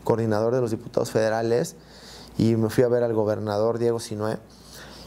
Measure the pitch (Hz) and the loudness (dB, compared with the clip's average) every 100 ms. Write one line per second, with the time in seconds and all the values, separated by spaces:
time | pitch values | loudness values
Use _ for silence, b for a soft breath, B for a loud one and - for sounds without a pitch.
0 | - 113 113 104 113 127 120 110 - - | 0 0 2 0 2 0 0 -4 -4 -4
1 | 117 117 110 110 117 117 170 - B B | 0 0 2 0 0 0 -2 -8 B B
2 | B B B - 110 113 110 - 123 120 | B B B 0 2 4 2 2 4 4
3 | 120 110 107 104 107 104 113 117 117 117 | 2 2 0 0 -2 0 0 0 0 -2
4 | - 107 107 113 - B B B B B | -4 -6 -4 -4 -8 B B B B B